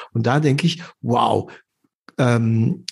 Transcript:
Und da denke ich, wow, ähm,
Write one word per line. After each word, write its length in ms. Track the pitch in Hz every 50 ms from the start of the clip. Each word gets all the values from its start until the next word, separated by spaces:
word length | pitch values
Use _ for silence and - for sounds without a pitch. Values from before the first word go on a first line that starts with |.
| - - -
Und 140 | 117 113
da 140 | 117 131 151
denke 260 | 151 147 135 143 -
ich, 160 | 170 - - - - - _
wow, 500 | - 117 120 120 117 113 110 101 - - - - _ _ _ _ _ _ _ _ _ - - -
ähm, 640 | 139 120 120 117 117 113 113 113 113 - - - - -